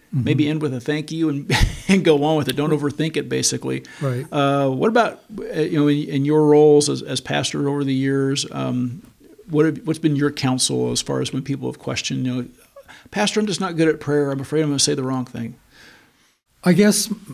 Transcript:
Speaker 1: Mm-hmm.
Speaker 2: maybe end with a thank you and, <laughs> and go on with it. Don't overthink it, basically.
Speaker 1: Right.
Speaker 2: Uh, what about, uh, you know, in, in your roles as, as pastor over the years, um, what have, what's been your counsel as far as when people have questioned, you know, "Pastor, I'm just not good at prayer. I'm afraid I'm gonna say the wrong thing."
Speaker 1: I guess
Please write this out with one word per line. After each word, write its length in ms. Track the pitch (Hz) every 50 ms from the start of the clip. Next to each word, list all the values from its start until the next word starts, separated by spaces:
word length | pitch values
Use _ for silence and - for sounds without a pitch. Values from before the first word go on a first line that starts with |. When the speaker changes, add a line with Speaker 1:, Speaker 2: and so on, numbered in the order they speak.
| _ _ -
Speaker 1:
Mm-hmm. 80 | 135 110
Speaker 2:
maybe 240 | - 139 127 151 147
end 140 | 156 160
with 120 | 156 135 131
a 60 | 123
thank 320 | 120 - 151 156 151 151
you 160 | 156 165 160 156
and, 240 | 139 139 139 - 127 - - -
<laughs> 160 | - - - -
and 160 | 190 190 165
go 180 | 170 151 143 143
on 140 | 156 160 151
with 100 | 135 123
it. 80 | 131
Don't 140 | 143 147 -
overthink 480 | 151 143 143 143 - - 156 160 156 151
it, 100 | 135 127
basically. 560 | 131 131 131 - - 123 - 131 131 131 - - - -
Speaker 1:
Right. 260 | 147 135 123 123 143 -
Speaker 2:
Uh, 380 | - 147 139 139 139 139 139 135
what 180 | 131 131 - 226
about, 360 | 220 240 220 170 - - _ - 220 -
uh, 220 | - - - 160
you 180 | 156 175 175 151
know, 100 | 147 147
in, 200 | 143 147 156 160
in 180 | 156 139 135
your 200 | 143 151 156 151
roles 420 | 147 147 147 151 151 147 147 147 143
as, 140 | 135 127
as 180 | - 147 139 123
pastor 480 | - - 143 143 135 - - 147 143 143
over 160 | 143 143 143
the 100 | 135 135
years, 520 | 131 135 135 139 135 135 135 135 135 135 -
um, 500 | - 139 131 131 123 123 123 127 120 185 - - _ _ _ - - - - -
what 160 | 156 147 160
have, 200 | 160 151 - -
what's 140 | 156 156 156
been 160 | - 156 147
your 160 | 139 147 147
counsel 600 | 147 - - 131 131 131 - - 131 123 123 123
as 100 | 120 -
far 200 | - - 139 131
as 120 | 127 - -
when 100 | 131 -
people 260 | 139 139 135 127 127
have 100 | 123 -
questioned, 460 | - 135 127 - - - 143 135 127
you 80 | 127 123
know, 140 | 127 123 - - _ _ _ _ - - - - - - -
"Pastor, 280 | - 202 208 202 - 214
I'm 60 | 214
just 140 | 208 180 -
not 160 | 190 180 170
good 140 | 156 165 160
at 100 | 151 156
prayer. 320 | - 143 147 147 143 139
I'm 80 | 135 135
afraid 220 | 135 - 151 156
I'm 80 | 156 151
gonna 100 | 143 135
say 160 | - 147 147
the 80 | 139 131
wrong 220 | 131 131 131 123
thing." 300 | - - 120 117 113 - - _ _ _ - - - - _ _ _ _ _ _ _ _ _ _ _ _ _ -
Speaker 1:
I 100 | 180 180
guess 380 | 185 208 208 202 - - - 202 - - -